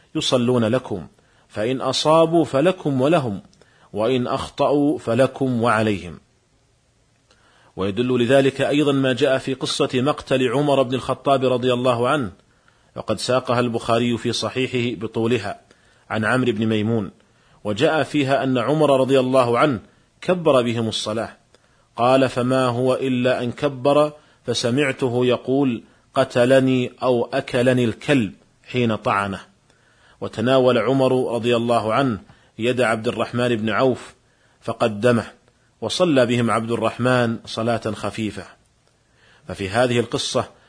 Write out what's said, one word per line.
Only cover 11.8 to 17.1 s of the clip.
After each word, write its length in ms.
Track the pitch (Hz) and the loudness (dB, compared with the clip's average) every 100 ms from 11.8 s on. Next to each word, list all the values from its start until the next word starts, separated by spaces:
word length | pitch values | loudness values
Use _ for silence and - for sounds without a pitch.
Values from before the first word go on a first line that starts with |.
| 127 117 123 | 0 0 0
عنه، 220 | 151 104 - _ _ _ _ _ - | 0 -4 -10 _ _ _ _ _ -14
وقد 240 | - 101 | -6 -6
ساقها 400 | - 127 127 123 | 0 -2 0 0
البخاري 580 | 123 113 - 117 120 113 | 0 -2 0 0 2 -2
في 160 | 120 | -4
صحيحه 680 | 110 107 127 123 127 123 92 | -4 -4 -4 -4 -2 -4 -6
بطولها 600 | 107 117 113 123 101 - _ _ _ _ - | -6 -2 0 0 -2 -12 _ _ _ _ -8
عن 160 | 110 107 | -4 0
عمرو 260 | 127 123 | 2 0
بن 140 | 104 110 | 0 0
ميمون، 460 | 110 107 117 95 | 0 0 -2 -4